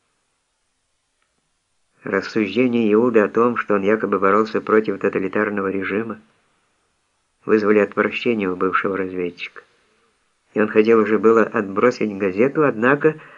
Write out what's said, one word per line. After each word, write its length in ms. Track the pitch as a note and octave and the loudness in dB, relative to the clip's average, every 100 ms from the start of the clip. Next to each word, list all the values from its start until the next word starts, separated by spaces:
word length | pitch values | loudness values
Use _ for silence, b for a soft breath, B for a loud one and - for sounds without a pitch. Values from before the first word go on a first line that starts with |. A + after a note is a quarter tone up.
| _ _ _ _ _ _ _ _ _ _ _ _ _ _ _ _ _ _ _ _ | _ _ _ _ _ _ _ _ _ _ _ _ _ _ _ _ _ _ _ _
Рассуждения 920 | - F#2+ - A2+ G2+ G2+ B2+ A#2 A2 | -6 -6 -4 -4 -2 0 0 0 2
Иуды 280 | G#2 B2 A2+ | 2 4 2
о 100 | G2+ | 2
том, 280 | A2+ A#2+ A2 | 2 0 0
что 180 | - G2+ | -2 0
он 80 | |
якобы 340 | G2 A2 G2+ G2+ | 0 0 0 0
боролся 420 | G2 G#2 A2 G2+ | 2 2 0 -4
против 400 | G2 G#2+ G#2+ G2 | 2 2 2 -2
тоталитарного 680 | G2+ G2+ F#2+ G#2 G#2+ G2+ G2 | -2 -2 -2 -2 -2 -2 -4
режима, 520 | F#2+ F#2+ G2 A2+ G#2 _ _ _ _ _ _ _ _ _ _ _ _ - | -4 -4 -4 -6 -12 _ _ _ _ _ _ _ _ _ _ _ _ 0
вызвали 320 | G#2+ G2+ G#2+ | 2 4 2
отвращение 720 | G2 - G#2 - B2 A2+ F#2+ | 2 0 -4 -2 -4 -2 -2
у 60 | F2+ | -2
бывшего 420 | F#2 F2+ G#2 F#2+ | -2 -2 -2 -4
разведчика. 640 | F#2 F#2 F2 - - - - _ _ _ _ _ _ _ _ A2 | -6 -6 -8 -8 -16 -18 -20 _ _ _ _ _ _ _ _ -2
И 40 | |
он 80 | G#2+ | 2
хотел 320 | A2 A2 A2+ | 2 4 4
уже 200 | G#2 G#2+ | 2 2
было 240 | G#2+ A2+ | 4 4
отбросить 760 | G#2 A2+ G2 G2 A#2+ A#2+ G#2+ G2 | 2 -2 -4 0 0 0 -6 -4
газету, 480 | G2+ F#2+ C3 D#3 C#3+ | -4 0 0 2 0
однако... 540 | A2 B2 C#3+ D#3 D#3 B | 0 0 2 0 -2 B